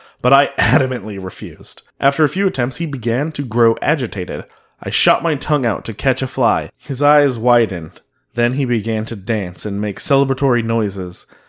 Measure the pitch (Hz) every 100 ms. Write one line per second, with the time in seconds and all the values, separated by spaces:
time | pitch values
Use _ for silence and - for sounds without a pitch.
0 | - _ 123 151 - - 107 143 131 123
1 | 104 98 92 - 95 80 - - - -
2 | 135 139 147 185 196 - 127 - 165 135
3 | 113 120 156 151 131 117 117 113 131 156
4 | 113 101 78 73 - _ _ - 98 -
5 | 175 165 165 139 - 147 120 90 - 107
6 | 139 127 135 - 117 87 78 _ - 127
7 | 143 151 143 120 120 120 107 90 82 -
8 | _ _ _ 120 120 131 127 117 104 110
9 | 107 104 101 110 90 92 104 101 104 -
10 | - 139 135 131 139 120 113 117 104 95
11 | 90 90 - _